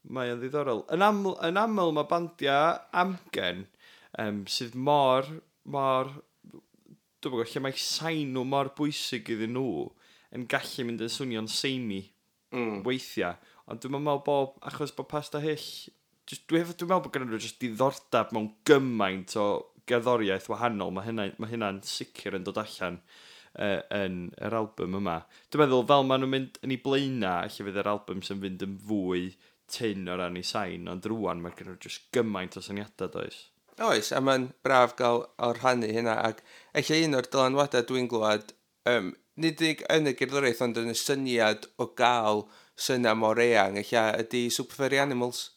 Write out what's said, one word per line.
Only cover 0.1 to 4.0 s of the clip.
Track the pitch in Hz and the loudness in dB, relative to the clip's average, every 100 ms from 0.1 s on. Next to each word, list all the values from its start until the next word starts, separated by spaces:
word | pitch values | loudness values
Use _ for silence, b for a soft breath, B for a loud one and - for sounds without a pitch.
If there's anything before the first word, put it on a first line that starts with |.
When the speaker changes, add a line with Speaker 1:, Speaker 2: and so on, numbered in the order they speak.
| 131 123 | -6 -4
Speaker 1:
o'n | 120 | -4
ddiddorol. | 127 147 139 107 - | -4 -2 0 -2 -2
Yn | 165 | 4
aml-, | 202 208 196 175 | 4 4 -2 -2
yn | 170 185 | -2 0
aml | 220 208 175 | 0 2 2
ma' | 151 147 | 0 0
bandia | 170 170 - 139 139 160 - - | 0 -2 -2 2 4 4 2 -2
amgen, | 180 185 180 - - 92 90 98 b b b | 0 0 -2 -8 -4 -4 -4 -12 b b b